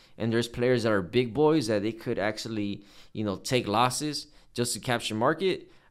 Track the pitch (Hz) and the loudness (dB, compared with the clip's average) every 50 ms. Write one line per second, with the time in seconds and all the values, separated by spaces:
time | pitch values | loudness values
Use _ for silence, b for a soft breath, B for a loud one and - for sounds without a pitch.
0 | b b b - 110 117 113 120 117 - - 123 120 127 127 117 107 113 107 98 | b b b -4 -2 0 2 2 0 -2 -2 0 2 2 4 4 4 2 2 2
1 | 90 82 104 123 127 117 101 135 151 151 160 156 - 110 110 101 98 113 110 113 | 0 0 2 0 0 2 2 2 4 4 4 4 2 2 0 0 0 -2 -4 -4
2 | - 127 117 90 95 107 107 - - 113 113 107 104 101 98 B B B B B | -6 -4 -2 -2 -2 -2 -2 -4 -6 -6 -4 -4 -4 -4 -6 B B B B B
3 | B B - 101 107 104 95 90 - - 127 123 - 101 101 113 123 127 127 - | B B -6 -4 -2 -2 -2 -4 -2 -2 0 0 0 2 2 4 4 2 2 -2
4 | 151 151 143 - - b b b b b - 120 120 123 - 104 - 131 120 113 | -4 -4 -6 -8 -10 b b b b b -4 -2 -2 -2 -2 -4 -2 -2 -2 -2
5 | - - 107 107 120 143 160 160 190 185 - - - b b b b b | -2 -4 -2 0 2 2 2 2 0 -2 -2 -4 -8 b b b b b